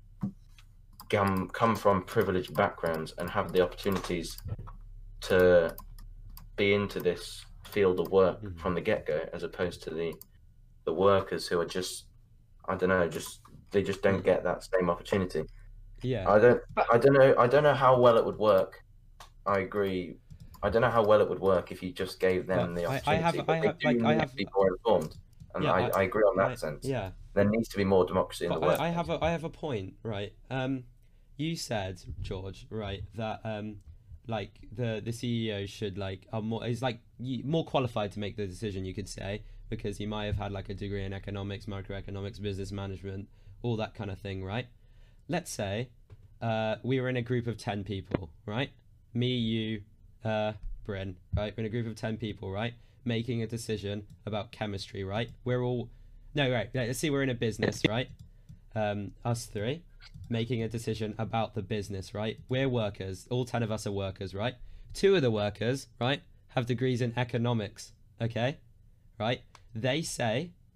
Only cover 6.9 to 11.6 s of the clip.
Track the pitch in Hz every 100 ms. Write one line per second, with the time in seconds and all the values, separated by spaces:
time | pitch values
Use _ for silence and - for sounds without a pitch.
6.9 | 90 82 - - - - - - 107 98
7.9 | 90 85 95 92 87 104 82 95 85 95
8.9 | 104 - 78 - 87 85 - 90 - -
9.9 | 80 85 - - - - - - - -
10.9 | 80 98 98 92 85 - 87